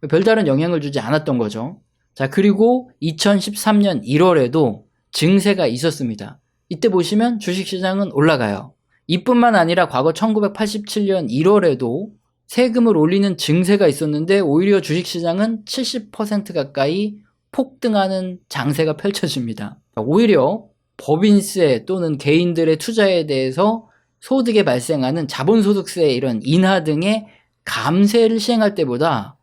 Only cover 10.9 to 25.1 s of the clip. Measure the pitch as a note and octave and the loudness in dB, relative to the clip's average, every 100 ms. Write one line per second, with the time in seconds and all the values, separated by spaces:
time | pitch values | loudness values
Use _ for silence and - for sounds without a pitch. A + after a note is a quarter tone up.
10.9 | - G3+ F#3+ C#3+ B2 E3+ G#3 F3+ B2+ B2 | -4 -2 -2 -2 0 2 4 2 0 -4
11.9 | C3 G#3+ - _ _ _ - B3 A#3 A#3 | -6 -8 -16 _ _ _ -2 0 2 2
12.9 | F#3 D#3 G3 G3 F#3 - D#3+ F3+ G3+ F#3 | 4 2 2 0 -2 0 0 2 4 2
13.9 | C#3 D#3 D3+ E3 G3 F3 D3 F#3+ G3 D3+ | 2 -2 -2 0 0 2 2 4 2 0
14.9 | D#3 F3+ F3 E3+ F3 A3 A3+ G#3 - B3 | -4 -4 -6 -4 -2 -2 -4 -8 -6 -6
15.9 | B3+ G#3+ - G#3+ G#3 G3+ F3 C#3 C#3+ C#3 | -6 -10 -8 -4 -4 -4 -6 -6 -2 -2
16.9 | F3 G#3 G#3 _ _ _ - C4 - B3 | -2 -4 -8 _ _ _ -6 -6 -4 -2
17.9 | G#3 F#3+ F#3+ F#3 F3+ _ D3+ C3 D3 D#3 | 0 0 -2 -6 -12 _ -6 -4 0 -2
18.9 | D3+ G3+ G3+ E3+ - A#2+ G#2 G2+ - _ | -2 -4 -4 -4 -6 -8 -8 -12 -16 _
19.9 | - A2 E3+ A#3 F3 C3 G#3+ - _ _ | -8 0 2 4 4 2 -2 -10 _ _
20.9 | _ - D#3 G#3 G3+ G3+ G3 D#3+ A#2+ - | _ -4 0 4 4 2 0 2 2 -2
21.9 | F#3+ E3+ C#3+ C#3 D#3 F3 E3 E3 D#3 - | -4 -2 -4 2 2 2 0 0 0 -2
22.9 | A3+ G3 F3+ D3+ C3+ C3 C3 G3+ A3+ - | 0 2 2 0 -2 -2 0 0 0 -8
23.9 | _ _ _ - C4+ A#3 G#3+ G3 B2 B2 | _ _ _ -4 -2 2 2 2 0 -2
24.9 | D#3 B2+ | -2 -2